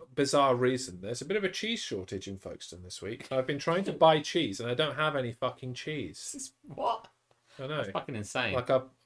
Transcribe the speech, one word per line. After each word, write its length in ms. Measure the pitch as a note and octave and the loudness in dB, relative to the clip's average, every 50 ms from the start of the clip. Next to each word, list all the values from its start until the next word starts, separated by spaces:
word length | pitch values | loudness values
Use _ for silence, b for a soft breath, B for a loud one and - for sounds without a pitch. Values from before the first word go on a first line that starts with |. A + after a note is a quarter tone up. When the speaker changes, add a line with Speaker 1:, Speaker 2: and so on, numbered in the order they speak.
| - - B2+ | -18 -6 0
Speaker 1:
bizarre 420 | D3 C#3 C3+ - C#3+ C#3 C3+ B2 | 0 2 4 6 6 6 6 6
reason, 440 | A#2+ B2+ B2 C3 B2+ - F2+ F2+ F2+ | 6 4 4 4 2 -2 -6 -10 -8
there's 200 | F#2 G#2+ B2 - | -8 -6 -6 -6
a 40 | C#3 | -4
bit 120 | D#3 G3 G#3+ | -2 0 0
of 60 | G3 | 0
a 60 | F3 | -2
cheese 300 | - - - A3 A#3 - | -2 -2 -4 -2 -4 -4
shortage 460 | - - A#2+ F#2+ F2+ - G#2 F#2+ - G2 | -4 -4 -4 -6 -4 -4 -6 -6 -6 -8
in 100 | G2 F#2+ | -10 -8
Folkestone 460 | - F2+ - - - - - F2 F2+ | -10 -12 -12 -12 -12 -14 -14 -14 -14
this 180 | F#2 - - | -12 -12 -10
week. 260 | F#2+ G2 A#2 - - - | -8 -8 -8 -8 -6 -2
I've 160 | C3+ C3 C3 C#3+ | 0 0 0 0
been 120 | D3 C#3 | -2 -2
trying 260 | - E3 E3 F#3 G3 | 0 0 2 2 0
to 80 | G3 D#3 | 0 4
buy 260 | C#3+ D#3+ D#3+ D#3+ D3+ | 8 8 8 8 8
cheese, 380 | D3 - - F3 E3 G2+ G2 - | 4 0 0 0 0 0 -2 -4
and 100 | A2+ A#2+ | -4 -2
I 40 | B2+ | 0
don't 220 | C3 D#3 D3 A#2+ | 0 0 0 0
have 200 | D3+ D#3 D#3 D3 | 0 0 0 0
any 160 | C3+ B2 A#2 | 0 -2 -4
fucking 420 | A#2 - C3 B2 B2+ - C3+ B2+ B2 | -4 -2 -4 -4 -4 -4 -8 -10 -10
cheese. 580 | - - D3+ D#3 C#3 G#2 - - - - - - | -8 -8 -6 -6 -6 -6 -8 -8 -10 -10 -10 -10
Speaker 2:
This 100 | C#4 - | -10 -10
is, 80 | - - _ - D4 | -12 -14 _ -20 -14
what? 400 | D3+ - C#4 - - - - - _ _ _ _ _ _ _ _ - - | -8 -2 0 0 0 -2 -4 -14 _ _ _ _ _ _ _ _ -14 -10
Speaker 1:
I 80 | C3 C#3 | -8 -6
know. 100 | D#3 D3 | -4 -4
Speaker 2:
That's 140 | A#2 G2 | -4 -2
fucking 240 | - - - - C3 | -4 -4 -4 -4 -4
insane. 380 | G#2+ G2+ - - B2+ A#2+ G#2+ G#2 | -6 -6 -4 -2 -2 0 0 0
Speaker 1:
Like, 160 | B2 A#2+ - | 0 2 4
I've, 140 | C3+ B2+ B2+ - - _ _ | 4 4 4 0 -14 _ _